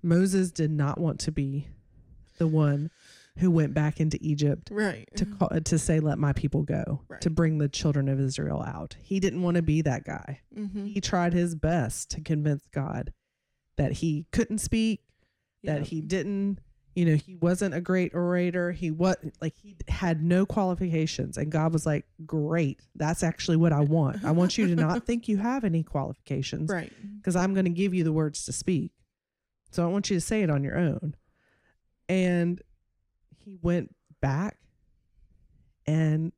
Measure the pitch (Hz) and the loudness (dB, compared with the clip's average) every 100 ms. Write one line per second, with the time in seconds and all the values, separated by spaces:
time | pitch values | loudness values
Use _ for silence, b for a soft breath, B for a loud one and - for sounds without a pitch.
0 | 170 170 190 190 185 - 156 151 143 - | 4 4 4 2 0 0 0 2 0 0
1 | 165 151 - 156 139 139 143 - _ - | -2 0 -4 -2 -2 -4 -8 -16 _ -20
2 | - - - _ 165 156 147 143 156 B | -20 -20 -20 _ 2 4 4 2 -2 B
3 | B B B - 185 165 147 143 151 - | B B B 0 4 4 4 2 0 2
4 | 160 147 156 147 147 139 - 208 208 117 | 0 0 -2 2 2 0 -4 -2 -2 -2
5 | - 208 202 202 190 160 160 160 - 160 | -10 -4 -4 0 0 0 0 0 2 2
6 | 151 - 143 139 147 - 147 151 - 143 | 2 0 0 0 0 0 0 -2 -4 -6
7 | - 147 175 160 165 156 147 - 156 143 | -8 -4 -2 2 2 2 0 0 0 2
8 | 139 135 135 135 147 - - - - - | 0 0 0 -2 -4 -4 -6 -10 -12 -14
9 | - 196 185 175 175 175 160 156 147 123 | -6 -2 0 0 0 2 2 2 2 -2
10 | - - - 143 _ 208 208 202 202 202 | -6 -10 -10 -14 _ -10 -8 -6 -6 -6
11 | - 185 175 175 175 160 156 170 120 - | -2 0 2 2 0 0 0 0 -2 -6
12 | - - 151 156 151 143 _ - 135 - | -10 -10 -2 -2 0 -2 _ -8 -6 -8
13 | - - _ _ _ _ _ - 139 143 | -10 -12 _ _ _ _ _ -2 0 0
14 | 165 151 165 - 233 214 - 226 220 202 | 0 -2 -2 -2 0 -2 -2 0 0 -2
15 | _ _ _ _ _ _ - 151 147 160 | _ _ _ _ _ _ -4 -4 -4 -6
16 | 151 185 170 196 196 196 - _ _ - | -4 -4 -2 -2 -2 -4 -10 _ _ 0
17 | 170 156 - 180 170 180 196 156 175 185 | 4 4 0 -2 0 2 0 -2 0 0
18 | 180 175 175 180 180 180 175 165 170 156 | 2 0 0 2 0 0 -4 -2 -4 0
19 | 185 - 151 - 160 - 208 190 - - | 2 0 -4 -8 -8 -8 -20 -16 -6 -2
20 | 180 160 165 175 196 - 185 180 180 160 | 0 0 4 4 2 0 0 -2 -2 0
21 | 160 - - - 151 156 160 160 160 147 | -2 -4 -6 -4 -2 0 2 2 0 -2
22 | - _ 160 160 147 165 147 - _ - | -4 _ -6 -4 0 2 0 -2 _ -4
23 | 151 170 170 - - 165 165 147 147 165 | -2 0 -2 -2 2 4 6 6 4 4
24 | 139 160 190 165 180 - 202 165 160 240 | 2 0 0 2 4 4 2 4 2 0
25 | - 240 233 208 220 269 226 165 160 143 | -2 -4 0 0 0 -2 0 0 0 -4
26 | 135 - - 139 135 - 160 185 - - | -4 -8 -8 -6 -6 -4 -2 -4 -6 -14
27 | - - - 180 185 190 185 175 196 180 | -16 -8 -2 0 2 2 0 0 0 2
28 | 160 156 156 147 - - - 170 - _ | 2 2 0 -4 -8 -6 0 0 -2 _
29 | _ _ _ _ _ _ _ - 170 196 | _ _ _ _ _ _ _ -2 0 0
30 | - 190 - 220 180 147 139 - 170 - | 0 -2 0 0 2 0 0 0 0 0
31 | 151 - _ _ _ _ _ _ _ _ | -6 -10 _ _ _ _ _ _ _ _
32 | - 185 180 175 175 180 - _ _ _ | -2 0 2 2 0 -2 -10 _ _ _
33 | _ _ _ - 202 185 170 175 127 _ | _ _ _ -20 -20 -4 0 0 -2 _
34 | _ - 135 135 202 - _ _ _ _ | _ -4 -2 0 -4 -8 _ _ _ _
35 | _ _ _ _ _ _ _ _ - 156 | _ _ _ _ _ _ _ _ -2 0
36 | 156 156 160 | 2 2 -2